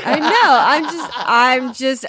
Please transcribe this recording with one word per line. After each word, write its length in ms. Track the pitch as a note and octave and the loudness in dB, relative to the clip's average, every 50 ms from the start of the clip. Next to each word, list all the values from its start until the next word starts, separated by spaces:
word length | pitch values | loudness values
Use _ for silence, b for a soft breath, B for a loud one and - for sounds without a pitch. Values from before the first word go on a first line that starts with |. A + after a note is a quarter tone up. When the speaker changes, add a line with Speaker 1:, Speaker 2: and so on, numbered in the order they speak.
Speaker 1:
<laughs> 40 | - | -6
Speaker 2:
I 140 | - - D#4 | -4 -2 0
know. 100 | D4 - G#4 A#4+ A#4 | 0 2 2 2 4
I'm 400 | F4+ C4 A#3+ - - C#4+ D#4 D#4 | 4 4 4 4 2 2 0 -2
just, 280 | C#4+ E4+ E4+ - - A#3 | -4 -8 -8 -10 -10 -8
I'm 580 | B3 - - A#3 A#3+ B3 B3+ B3+ B3+ B3+ B3+ A3+ | -8 -4 0 2 2 4 4 2 0 -2 -6 -8
just, 320 | - C4 C4 C4 A#3+ - | -4 -4 -4 -4 -4 -4